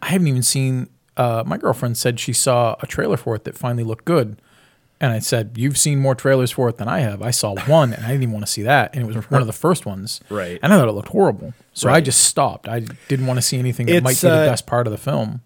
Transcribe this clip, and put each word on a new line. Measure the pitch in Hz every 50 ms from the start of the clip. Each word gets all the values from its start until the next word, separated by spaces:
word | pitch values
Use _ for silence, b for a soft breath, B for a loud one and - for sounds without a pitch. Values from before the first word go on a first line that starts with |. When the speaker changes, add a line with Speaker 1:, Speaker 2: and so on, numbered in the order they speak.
Speaker 1:
I | -
haven't | - 165 196 180 147
even | 131 127
seen, | 120 - - 139 135 131 131 127 123 - _ _ _ _ -
uh, | - 123 120 113 113 113
my | - 156 -
girlfriend | - 214 123 - - 120 117 -
said | - 127 120 117
she | - -
saw | 120 - - 135 123 120 120 113 107 -
a | -
trailer | - - - - - 202 -
for | - - 117
it | - -
that | - -
finally | - - 123 120 120 117
looked | 110 110 - -
good. | - 170 156 117 107 107 - b b b b b b b b b b b -
And | 156 127
I | 113 110
said, | - - - 117 110 107 117
"You've | 110 120 143 139 -
seen | - 156 143 139
more | 135 135 127
trailers | - - 135 135 131 127 120
for | - - 127 120
it | 110 -
than | 101 113
I | 175 185
have. | 135 107 101 95
I | 101 120
saw | 120 - - 107 98 98 101
one, | 123 151 165 143 120
and | 113 - 110
I | 113
didn't | 139 139 127
even | 117
wanna | 110 107 104 -
see | - 113
that. | 101 113 143 139 110 - -
And | 143 117
it | 110 110
was | 113 101 -
one | 139 135
of | 127
the | 110
first | 110 - - 175 185 - -
ones. | 104 98 95 98 117 - - - -
Speaker 2:
Right. | 101 104 92 87 90 87
Speaker 1:
And | - 156
I | 214
thought | 185 135 113
it |
looked | 107 101 107 -
horrible. | - - 196 151 104 - - - - _ _ _
So | - - - 127
I |
Speaker 2:
Right. | 135 165 156
Speaker 1:
just | 131 120 - -
stopped. | - - - 139 120 - - -
I | - 113 120 113 110 - - -
didn't | - 143 131 131
wanna | 127 127 123
see | 120 - 143 127
anything | 123 127 120 - 120
that | 131 170 175
might | 131 131
Speaker 2:
It's, | 131 -
Speaker 1:
be | - 175
the | 160
Speaker 2:
uh, | 156 156
Speaker 1:
best | 147 120 - -
part | - - 120 120 113
of |
the | 107 -
film." | - 139 147 139 113 107 107 123 -